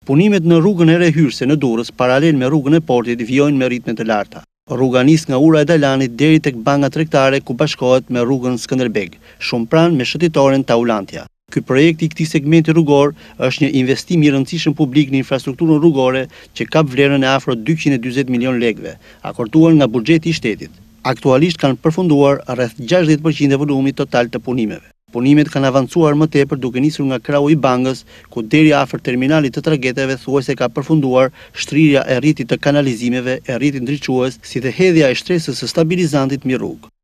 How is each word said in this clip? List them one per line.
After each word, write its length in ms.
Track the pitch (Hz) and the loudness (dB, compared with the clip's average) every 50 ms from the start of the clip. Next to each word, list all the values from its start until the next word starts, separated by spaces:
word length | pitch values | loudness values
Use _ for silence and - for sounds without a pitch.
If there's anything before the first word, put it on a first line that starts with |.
| _ | _
Punimet 400 | - 139 151 190 214 202 190 160 | 2 2 4 4 4 2 2 2
në 140 | 170 170 165 | 4 4 4
rrugën 300 | 160 208 208 170 170 160 | 4 2 2 4 4 4
e 20 | 165 170 | 4 4
Rehyrse 460 | 180 170 147 160 156 127 - - 127 127 | 2 2 2 2 0 0 0 -4 -2 -2
në 60 | 151 | 0
Durrës, 320 | 147 139 123 113 110 117 - - | 0 0 -2 -2 -4 -6 -8 -6
paralel 400 | - 127 127 127 139 151 165 151 | -2 0 0 2 2 2 2 2
me 120 | 135 127 127 | 0 0 0
rrugën 260 | 151 156 127 139 156 | 0 0 2 2 0
e 40 | 165 160 | 0 2
Portit, 380 | - 127 123 113 120 120 117 120 | 0 -2 -2 0 -2 -4 -6 -4
vijojnë 320 | 107 127 139 143 147 143 | -2 0 2 2 2 2
me 140 | 131 131 123 | 0 0 -2
ritme 220 | 123 123 - - 113 | -4 -6 -6 -8 -8
të 80 | 107 117 | -6 -4
larta. 380 | 113 110 104 98 - - 85 - _ _ _ _ - | -2 -2 -2 -4 -6 -12 -20 -20 _ _ _ _ -8
Rruga 320 | 127 120 131 131 123 127 | -2 -2 0 2 2 2
nis 240 | 127 143 160 160 160 - | 4 4 4 2 2 -2
nga 80 | 135 127 | 0 2
ura 220 | 147 160 160 151 147 | 4 4 4 4 4
e 40 | 143 | 2
Dalanit 420 | 170 156 143 135 135 135 135 123 120 113 | 2 2 2 2 2 0 -2 -4 -2 0
deri 220 | 139 156 160 160 - | 2 4 4 2 2
tek 140 | 147 123 113 110 | -2 -6 -4 -2
banga 240 | 143 143 143 143 131 | -2 0 0 0 -2
tregtare, 480 | - 156 165 156 160 139 135 135 135 139 | -2 -4 -4 0 0 2 2 2 0 -2
ku 160 | - - 123 | -4 -6 -4
bashkohet 560 | 117 156 143 - - 135 127 131 131 117 - | -4 -4 -4 -4 -4 0 2 2 0 0 -2
me 80 | 127 123 | -4 -2
rrugën 400 | 120 120 139 131 123 127 123 117 | -2 -2 -2 -2 -2 -4 -4 -6
Skënderbeg, 560 | - - 135 131 127 120 104 107 98 87 - _ _ - - _ | -6 -4 -4 -2 -2 -2 -2 -4 -6 -6 -14 _ _ -20 -18 _
shumë 300 | - - - 120 113 113 | -8 -6 -4 -4 -2 0
pranë 240 | - 160 165 175 170 | 2 2 4 4 2
me 80 | 135 123 | 0 -2
shëtitoren 640 | - - 147 170 170 160 147 139 135 135 135 131 - | -4 -4 -2 -2 0 2 2 2 2 2 0 0 0
Taulantja. 560 | 117 117 120 117 113 104 95 - - 117 - - _ _ _ _ | 0 0 2 0 -2 -2 -4 -8 -14 -16 -16 -18 _ _ _ _
Ky 160 | - - - | -8 -8 -4
projekt 400 | - 127 135 151 170 165 160 165 | 0 2 4 4 2 2 0 -4
i 60 | 156 | -6
këtij 180 | - - 160 156 - | -4 -4 -6 -2 -2
segmenti 420 | 156 135 147 160 165 160 165 160 | -2 0 4 2 4 4 4 2
rrugor 400 | 170 165 143 143 139 143 147 - - - - - - 120 131 | 2 4 4 4 4 2 2 -2 -8 -20 -20 -8 -4 -4 -4
është 160 | 131 - - | -2 -2 -2
një 80 | 139 - 135 | 0 0 0
investim 480 | 127 127 127 - - - 180 165 151 147 | 0 0 -2 -2 -2 -2 0 2 2 4
i 40 | 139 | 2
rëndësishëm 420 | 135 135 - - 165 - 156 147 | 2 -2 -2 -6 -4 -4 -4 0
publik 320 | 156 156 131 123 151 151 131 | 0 -2 0 2 0 0 2
në 140 | 135 135 | 0 -4
infrastrukturën 580 | 123 - 139 131 - 139 127 - 170 160 156 147 | -2 -2 -4 -4 -4 -8 -4 -2 0 2 2 4
rrugore, 460 | 156 175 147 135 131 127 131 131 127 - - - - _ | 4 2 2 4 0 0 0 -2 -4 -6 -12 -20 -20 _
që 160 | _ - 120 - | _ -10 -10 -2
kap 240 | - 156 156 135 | 0 0 0 0
vlerën 320 | 127 131 139 139 143 139 135 | 0 0 2 2 2 2 2
e 80 | 131 | 0
afro 240 | 135 131 - 139 127 | 0 0 0 -4 -4
dyqind 400 | 117 107 131 165 160 - 147 139 | -4 -2 -4 -4 -2 0 -2 -2
e 60 | 123 113 | -2 -4
dyzet 240 | 127 120 135 135 127 | -4 -4 -4 -2 -2
milion 320 | 127 120 120 131 127 120 | -2 -2 -2 -2 -2 0
lekëve, 380 | 120 117 104 - - - - - _ - - _ - | -2 -2 -2 -4 -10 -14 -16 -16 _ -20 -20 _ -14
akortuar 480 | 104 - - 120 110 - 160 160 165 165 151 | -12 -8 -8 -8 0 2 4 4 6 6 4
nga 100 | 139 117 | 4 2
buxheti 460 | 110 123 110 156 165 160 160 165 160 | 0 -4 0 2 0 0 0 -2 -4
i 20 | |
shtetit. 460 | - - 117 101 - - - - - - _ _ _ | -2 -4 -6 -6 -6 -10 -18 -18 -20 -20 _ _ _
Aktualisht 640 | _ 127 131 - - 139 127 131 160 180 160 - - | _ -6 -6 -2 0 2 4 4 2 0 0 -2 -2
kanë 160 | 139 127 123 | -2 -2 0
përfunduar 640 | - 160 156 190 185 170 147 139 143 139 139 135 - - | -2 -2 -2 0 0 2 2 4 4 2 2 0 -4 -8
rreth 240 | 127 120 127 113 - | -6 -4 -4 -6 -6
gjashtëdhjetë 480 | - 123 113 175 180 170 156 156 147 156 | -12 -4 0 0 2 2 2 0 0 0
përqind 320 | 165 147 - 147 139 139 | -4 -2 0 0 0 0
e 80 | 135 143 | 0 0
volumit 320 | 139 139 135 135 139 135 | -2 -2 -2 -2 -2 -2
total 320 | - 139 - - 123 123 117 | -4 -8 -2 -2 -2 -2 -2
të 160 | - 120 - | -6 -10 -6
punimeve. 460 | 127 123 131 110 104 90 - _ _ _ _ _ _ - | -6 -4 -4 -4 -4 -6 -10 _ _ _ _ _ _ -8
Punimet 320 | 120 123 135 143 151 147 | -2 2 4 4 4 4
kanë 220 | 143 - 139 135 131 | 2 0 -2 0 0
avancuar 460 | 127 139 131 120 - 175 160 151 147 147 | 0 -2 -6 -2 0 0 2 2 2 2
më 80 | 156 156 - | 0 0 2
tepër, 240 | 147 139 139 151 135 | 0 0 0 -2 -6
duke 220 | 123 123 113 127 | -6 -6 -4 -2
nisur 240 | 135 156 156 - 143 | -2 -2 -2 -2 -4
nga 140 | 135 131 123 | -4 -4 -4
krahu 300 | - - 147 143 143 147 | -4 -2 0 0 2 2
i 40 | 160 156 123 | 2 2 2
bangës, 360 | 135 127 123 127 131 131 - - - - - - _ - | 0 0 0 0 -2 -4 -6 -12 -20 -20 -20 -20 _ -10
ku 80 | 120 | -10
deri 300 | 110 107 - 151 156 151 143 | -6 0 2 4 4 6 4
afër 300 | 143 139 131 - - - - | 4 0 -2 -6 -8 -6 -4
terminalit 460 | 123 123 131 135 156 160 147 131 120 | -4 -2 0 0 2 2 0 0 -4
të 80 | 156 139 165 | -4 -2 -2
trageteve 480 | 160 139 123 127 123 135 135 131 135 127 - | -2 0 -2 -4 -4 -2 -4 -4 -4 -6 -6
thuajse 320 | - 131 139 127 - 135 - | -4 -4 -2 -2 -2 -4 -2
ka 80 | 127 123 - | -4 -4 -4
përfunduar 560 | 151 135 - 160 156 147 - 127 127 131 127 _ - - - | -6 -4 0 0 0 0 2 2 2 2 2 _ -10 -20 -20
shtrirja 500 | _ - - - - 147 160 151 139 135 123 - | _ -12 -10 -4 0 2 4 4 4 2 0 0
e 60 | 131 123 | -2 0
rritit 320 | 127 156 151 - 127 - | 0 0 0 0 -2 -4
të 80 | 135 120 - | -4 -2 0
kanalizimeve, 720 | - 143 147 143 135 120 110 123 123 123 127 120 127 127 123 - | 0 0 0 0 -2 -4 -2 -2 -2 -2 -2 -2 -4 -6 -6 -6
e 140 | - 127 113 | -8 -6 -2
rritit 260 | 135 147 139 135 123 | -2 -2 -2 -2 -6
ndriçues, 540 | 123 147 139 - - 131 127 123 131 - - | -6 -6 -6 -4 -4 -2 -2 -2 -2 -4 -10
si 220 | - - - 131 123 | -20 -10 -10 -6 -6
dhe 100 | 131 117 | -6 -2
hedhja 380 | - 185 185 170 160 151 131 | 0 2 2 4 4 4 2
e 80 | 123 - | 0 -2
shtresës 420 | - - 180 170 160 - 127 - | -4 -4 -4 -2 -2 -4 -8 -8
së 80 | 127 117 | -8 -4
stabilizantit 720 | - 175 165 160 175 180 175 151 143 143 135 135 139 131 | -2 0 0 0 0 -2 -2 0 0 0 0 -2 -4 -4
mbi 160 | - 127 127 117 | -4 -4 -4 -4
rrugë. 320 | 107 90 - - - - _ _ | -4 -8 -10 -14 -18 -20 _ _